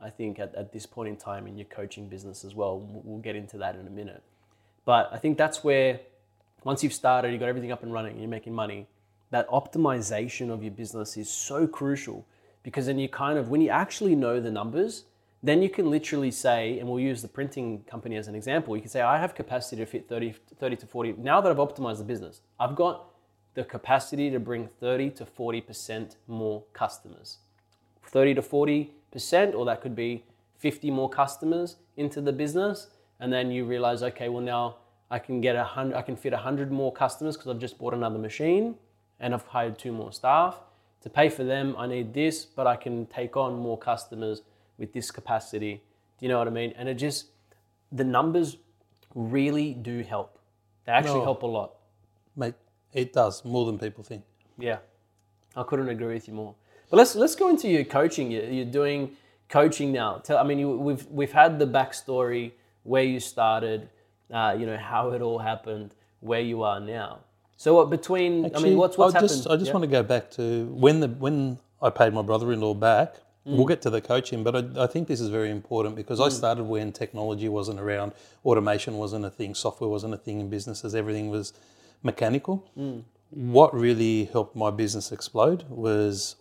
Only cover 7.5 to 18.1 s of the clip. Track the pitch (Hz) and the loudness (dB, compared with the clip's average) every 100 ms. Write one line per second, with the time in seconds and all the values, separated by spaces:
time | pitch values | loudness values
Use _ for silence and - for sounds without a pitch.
7.5 | 127 120 120 117 113 110 110 110 113 113 | -4 -6 -8 -8 -8 -8 -10 -10 -10 -8
8.5 | 113 107 101 101 _ _ _ _ 123 117 | -6 -6 -8 -16 _ _ _ _ -4 0
9.5 | 127 139 165 151 127 101 107 120 - 123 | -2 -2 0 0 0 -4 -4 -6 -8 -8
10.5 | 113 107 101 110 113 107 110 104 - - | -8 -10 -12 -12 -10 -10 -10 -10 -10 -6
11.5 | 143 160 160 139 139 - 104 - _ _ | -2 -2 -2 -4 -4 -6 -14 -16 _ _
12.5 | _ - - 131 135 135 - 143 151 117 | _ -10 -6 -2 -2 -4 -4 -2 -2 0
13.5 | 147 156 139 190 - 202 156 123 123 117 | 2 4 2 0 -2 2 2 2 0 -2
14.5 | 107 107 139 214 226 - _ _ _ 139 | -4 -4 -2 -2 -4 -16 _ _ _ 2
15.5 | 156 190 190 165 151 156 147 135 123 131 | 4 4 2 0 0 -2 -2 -2 0 2
16.5 | 120 113 120 120 123 131 123 110 - 139 | 2 0 -4 -4 -2 -2 -4 -8 -8 -8
17.5 | 139 120 107 - 117 117 | -6 -8 -8 -12 -14 -8